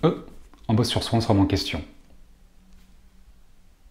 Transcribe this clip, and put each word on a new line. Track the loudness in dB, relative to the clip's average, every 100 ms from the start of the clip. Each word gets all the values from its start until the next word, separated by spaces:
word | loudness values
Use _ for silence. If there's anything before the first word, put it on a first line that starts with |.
euh, | 0 0 -8 -20 -20 -10 0
on |
bosse | 0 2
sur | -2
soi, | -2 0
on |
se | 2
remet | 2
en | 2
question. | 0 -2 -8 -10 -18 -20 -20 -20 -20 -20 _ -20 -20 -20 -20 -20 -20 -20 -20 -20 -20 -20 -20 -20